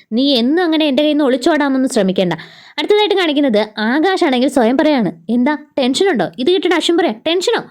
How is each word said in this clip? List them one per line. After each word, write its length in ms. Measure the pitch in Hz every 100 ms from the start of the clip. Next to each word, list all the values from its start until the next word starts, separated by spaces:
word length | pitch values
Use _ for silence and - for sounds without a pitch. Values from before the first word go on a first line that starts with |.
| _
"നീ 200 | 220 277
എന്നും 300 | 254 240 320
അങ്ങനെ 220 | 349 311 302
എൻ്റെ 180 | 254
കയ്യിൽ 100 | 302
നിന്ന് 120 | 294 277
ഒളിച്ചോടാനൊന്നും 640 | 254 349 302 285 262 262
ശ്രമിക്കണ്ട." 440 | 233 190 185 180 160 - - - -
അടുത്തതായിട്ട് 380 | 302 415 415 392
കാണിക്കുന്നത് 520 | 339 285 277 208 214 220
ആകാശാണെങ്കിൽ 720 | 214 277 359 381 330 254 269
സ്വയം 280 | 285 220 262
പറയാണ്, 340 | 311 285 185 - -
"എന്താ, 280 | 240 247 294 - -
ടെൻഷനുണ്ടോ?" 480 | 247 269 392 262 170 -
ഇത് 120 | 269
കേട്ടിട്ട് 240 | 381 359 339
അശ്വിൻ 220 | 320 339
പറയാ, 160 | 339 233 311
"ടെൻഷനോ? 340 | 349 359 453 -